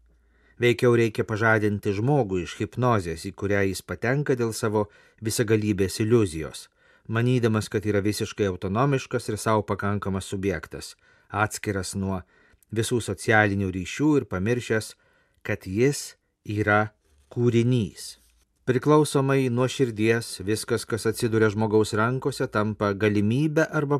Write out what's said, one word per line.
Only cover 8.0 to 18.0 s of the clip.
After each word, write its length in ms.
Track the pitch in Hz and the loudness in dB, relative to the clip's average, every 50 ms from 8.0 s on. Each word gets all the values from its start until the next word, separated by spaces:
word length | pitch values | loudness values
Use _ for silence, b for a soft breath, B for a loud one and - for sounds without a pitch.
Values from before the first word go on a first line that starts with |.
| 95 | 0
visiškai 460 | 107 101 - 110 - - - 104 98 | 0 -2 -2 -4 -6 -4 -2 -2 -2
autonomiškas 800 | 90 90 - 95 95 110 135 143 139 131 - - - 123 - - | -2 -4 -4 -4 -2 0 0 2 0 -2 -4 -4 -6 -6 -4 -4
ir 80 | 107 101 | -8 -4
sau 240 | - 117 110 107 101 | -2 0 0 0 0
pakankamas 640 | - 104 90 - 101 104 101 - 101 95 95 - - | -2 -4 -4 -2 -2 -2 -2 -4 -4 -4 -6 -6 -6
subjektas, 680 | - 98 92 98 90 80 - - - 71 - - - b b b b b b b | -8 -4 -4 -4 -4 -4 -6 -10 -14 -14 -14 -14 -18 b b b b b b b
atskiras 640 | - 101 107 107 - - - 107 101 95 92 - - | -2 -2 -2 0 -2 -6 -6 -4 -4 -4 -4 -6 -6
nuo 240 | 104 95 98 95 90 90 b b b b b b b b b - | -6 -4 -4 -4 -6 -8 b b b b b b b b b -6
visų 240 | 117 113 - 131 120 - | -4 -4 -2 -2 -4 -2
socialinių 680 | - 101 - - - 113 107 107 104 98 98 101 95 | -4 -8 -6 0 2 4 4 4 4 2 0 -2 -4
ryšių 380 | 92 95 90 - - - 139 156 151 139 | -4 -6 -8 -8 -4 -2 0 2 2 2
ir 80 | - - | 0 -2
pamiršęs, 680 | - 92 90 110 120 120 113 - 113 110 - - - _ _ _ _ _ _ _ _ _ - - | -4 -4 0 0 0 -2 -2 -2 -2 -2 -2 -4 -14 _ _ _ _ _ _ _ _ _ -8 -8
kad 160 | 107 - - | -8 -6 -6
jis 540 | 98 95 107 123 139 143 - - - - _ _ _ _ _ - | -6 -2 0 2 2 0 -2 -6 -14 -16 _ _ _ _ _ -12
yra 480 | - 107 104 104 104 104 104 107 110 _ _ _ _ _ _ _ - | -8 -4 -2 0 2 4 2 2 0 _ _ _ _ _ _ _ -12
kūrinys. 880 | - 123 120 123 113 117 117 120 127 123 107 80 - - | -4 0 2 4 4 4 4 4 2 2 0 -2 -4 -10